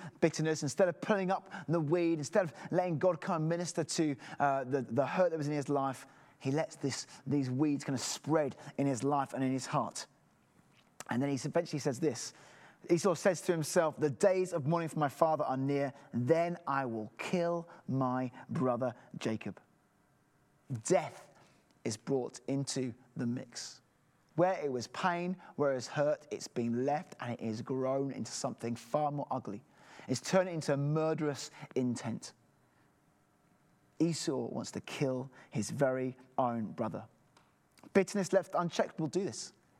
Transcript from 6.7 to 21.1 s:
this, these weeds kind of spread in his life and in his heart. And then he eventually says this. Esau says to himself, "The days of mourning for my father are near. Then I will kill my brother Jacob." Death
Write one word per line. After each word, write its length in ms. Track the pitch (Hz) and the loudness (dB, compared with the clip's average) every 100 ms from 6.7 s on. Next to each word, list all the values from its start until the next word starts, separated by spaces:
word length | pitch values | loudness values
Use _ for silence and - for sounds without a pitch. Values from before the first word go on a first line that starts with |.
| - | -2
this, 300 | 139 - - - 135 | -4 -4 -8 -10 -2
these 240 | 143 127 | 0 2
weeds 320 | 127 151 139 | 2 2 0
kind 100 | - 131 | -2 -4
of 80 | |
spread 520 | - - - 156 139 - - - | -4 -6 0 2 0 -4 -10 0
in 80 | 139 | 0
his 160 | 120 | 2
life 300 | 139 143 135 | 0 0 0
and 100 | 131 | -2
in 80 | 131 | 0
his 160 | 131 - | 0 0
heart. 400 | 147 110 - - _ _ _ _ _ _ _ _ - - | 0 0 -6 -12 _ _ _ _ _ _ _ _ -16 -6
And 100 | 117 | -2
then 80 | 139 | 0
he 60 | 139 | -2
eventually 420 | 151 165 170 151 | 0 0 0 -2
says 220 | 147 123 | -2 0
this. 340 | 160 113 - - - - - - - | 0 0 -8 -12 -20 -20 -20 -8 0
Esau 240 | 175 202 | 2 4
says 280 | 160 202 165 | 2 2 2
to 100 | - | 0
himself, 480 | 165 147 185 160 123 | 0 2 2 2 2
"The 100 | 147 | -2
days 440 | 117 202 185 180 | 4 4 4 0
of 120 | 170 135 | 0 0
mourning 240 | 170 165 | 0 0
for 80 | 160 | 0
my 120 | 143 | 0
father 340 | - 160 151 | 4 4 4
are 140 | 131 131 | 0 0
near. 360 | 135 143 139 - - 120 | 0 0 0 -6 -6 0
Then 420 | 123 160 170 175 - | 4 4 4 -2 -2
I 200 | 139 131 | -2 -2
will 260 | 113 107 - | -4 -8 -8
kill 480 | - 180 170 170 165 - - | -2 0 0 -2 -6 -12 -4
my 440 | 131 131 127 127 - - | 0 0 0 -4 -8 -8
brother 460 | 120 127 120 127 - - - | 0 0 2 -2 -4 -12 -6
Jacob." 400 | - 110 104 - _ _ _ _ _ _ _ _ _ _ - 120 - | -4 -4 -6 -12 _ _ _ _ _ _ _ _ _ _ -10 -6 2
Death 400 | 175 156 | 2 2